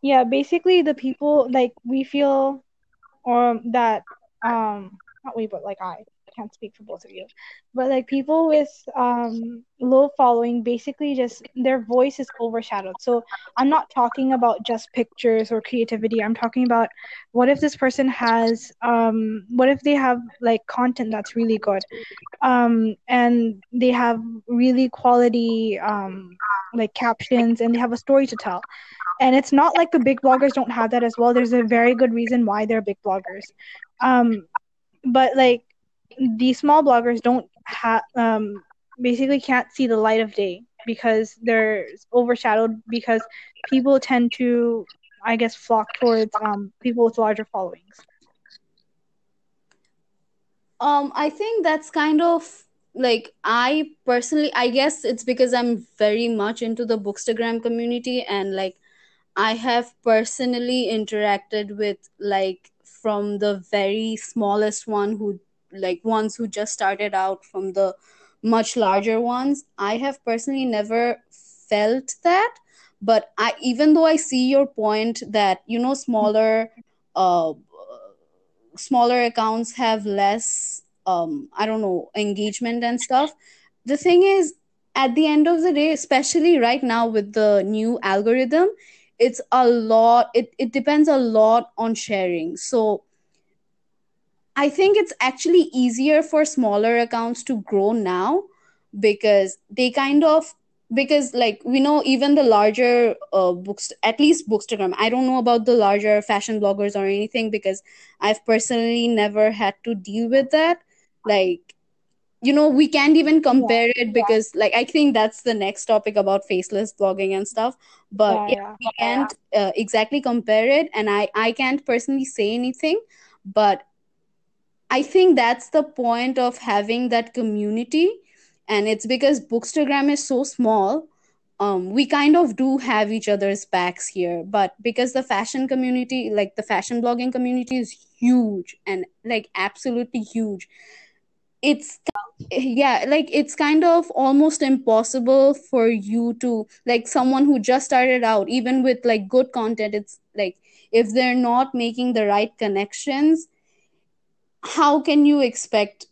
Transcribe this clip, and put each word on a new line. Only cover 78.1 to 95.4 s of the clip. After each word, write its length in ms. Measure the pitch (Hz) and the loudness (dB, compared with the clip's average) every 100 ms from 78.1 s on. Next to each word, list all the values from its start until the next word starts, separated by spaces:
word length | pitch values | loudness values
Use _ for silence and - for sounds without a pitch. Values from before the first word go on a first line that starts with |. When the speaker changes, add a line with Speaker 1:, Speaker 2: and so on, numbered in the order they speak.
| 98 _ _ _ _ _ - | _ _ _ _ _ _ -20
Speaker 2:
smaller 460 | - 247 240 247 | -2 2 2 2
accounts 540 | 240 233 220 226 226 - | 0 0 -2 -2 -6 -4
have 280 | 233 220 | -2 -2
less, 800 | 208 202 196 220 - - - - _ _ - | -2 0 0 0 -4 -6 -8 -12 _ _ -4
um, 420 | 180 165 147 - - | -2 -2 -8 -10 -6
I 100 | 220 | -4
don't 140 | 220 | -2
know, 300 | 202 180 - - | -2 -4 -6 -6
engagement 640 | 208 202 208 202 240 233 | -4 -4 -6 -6 -6 -4
and 160 | 233 240 | -4 -6
stuff. 320 | - 254 302 - _ _ _ _ | -2 0 0 -6 _ _ _ _
The 120 | 226 285 | -6 -2
thing 260 | 359 349 | 4 4
is, 320 | 392 392 311 - _ _ _ | 4 2 0 -6 _ _ _
at 200 | - 269 | -2 0
the 120 | 240 311 | 2 2
end 200 | 302 302 | 4 2
of 140 | 339 | 2
the 100 | 349 | 2
day, 200 | 294 302 | 2 0
especially 640 | 302 - 262 269 339 320 330 | -2 0 0 0 0 4 4
right 240 | 233 262 | 2 0
now 240 | 262 226 233 | -2 0 0
with 260 | 220 208 | -2 -2
the 280 | 208 214 202 | 0 2 2
new 360 | 190 214 220 240 | 0 -2 -2 -2
algorithm, 640 | 196 196 214 254 254 302 381 440 - _ _ _ | -2 0 0 0 2 2 2 -2 -20 _ _ _
it's 220 | 240 247 - | 0 0 -2
a 160 | 254 247 | 2 4
lot, 640 | 240 220 220 226 240 226 | 2 2 4 6 4 4
it, 180 | 233 220 - | 0 -2 -6
it 140 | 254 | -4
depends 360 | 269 294 302 302 | -2 0 2 4
a 80 | 277 | 4
lot 540 | 240 220 214 233 233 - | 2 4 4 4 0 -6
on 160 | 226 | -4
sharing. 640 | 220 - 202 185 170 160 - | -4 -4 -2 -2 -2 -6 -8
So 480 | - 247 214 202 _ _ _ _ _ _ _ _ _ _ _ _ _ _ _ - | -4 0 0 -2 _ _ _ _ _ _ _ _ _ _ _ _ _ _ _ -2
I 120 | 285 | -2
think 280 | 294 381 415 | 2 2 2
it's 160 | 381 - | 0 -2
actually 480 | 254 262 | -4 -2